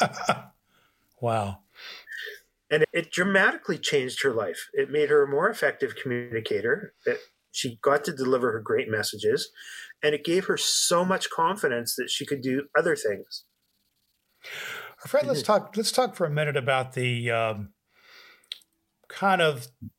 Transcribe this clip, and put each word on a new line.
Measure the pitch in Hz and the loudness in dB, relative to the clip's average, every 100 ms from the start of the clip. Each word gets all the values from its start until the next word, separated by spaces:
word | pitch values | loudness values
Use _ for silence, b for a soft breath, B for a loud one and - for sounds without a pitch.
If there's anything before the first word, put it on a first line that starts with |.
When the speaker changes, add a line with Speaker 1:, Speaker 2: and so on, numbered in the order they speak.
Speaker 1:
<laughs> | - - - - - _ _ _ _ _ _ - | 0 -2 -4 -4 -6 _ _ _ _ _ _ -6
Wow. | 120 113 101 98 _ B B B B B B B B _ - | -2 0 -2 -6 _ B B B B B B B B _ -2
Speaker 2:
And | 156 156 | 2 2
it | 170 160 | 0 -2
dramatically | - 190 190 214 - - 160 | -2 2 4 2 0 -4 -4
changed | - 147 127 - | 0 0 0 0
her | 139 | 0
life. | 113 98 - - | 0 -2 -6 -6
It | 143 135 | -2 0
made | 147 143 | 2 4
her | 147 | 4
a | 139 | 4
more | 139 196 | 2 0
effective | - 143 - 135 - | 2 -2 0 -4 -4
communicator. | 131 120 120 113 110 104 110 160 208 _ - | -4 -4 -4 -4 -2 0 0 0 -4 _ -4
It, | 120 - _ _ | -4 -6 _ _
she | - 131 117 | -6 -6 0
got | 139 143 | 2 2
to | 147 | 0
deliver | 135 127 131 123 | -2 0 2 2
her | 110 | -2
great | 107 113 110 | 0 0 0
messages, | 110 107 107 107 147 - B B B B B | -2 -4 -2 0 0 -2 B B B B B
and | 151 | 0
it | 151 | 0
gave | 156 180 | 0 0
her | 185 220 | 2 0
so | - - - 175 | 0 0 2 2
much | 185 185 - | 2 0 -2
confidence | - 165 202 151 120 120 - | 0 0 2 0 0 -2 -4
that | 120 | -4
she | - 139 | -4 -4
could | 139 | -4
do | 131 131 143 147 | -2 -2 0 2
other | 170 | 2
things. | 147 110 98 - - - _ _ _ _ _ _ _ _ _ B B B B B B - | 2 -2 -4 -8 -16 -18 _ _ _ _ _ _ _ _ _ B B B B B B 0
Speaker 1:
Fred, | 285 - | 2 4
let's | 147 | 2
Speaker 2:
Mm-hmm. | - | 4
Speaker 1:
talk, | 208 - 208 | 2 2 -2
let's | 220 | 0
talk | - 254 | 2 2
for | - 165 | 2 0
a | |
minute | 147 151 143 | 0 0 0
about | 127 131 127 | 2 2 0
the, | 127 127 120 117 | -2 0 0 0
um, | 113 113 104 101 _ _ B B B B B B - _ _ _ _ - | 0 0 -2 -8 _ _ B B B B B B -18 _ _ _ _ -16
kind | - 196 185 | -2 2 4
of, | 160 135 127 - - | 4 0 -8 -16 -18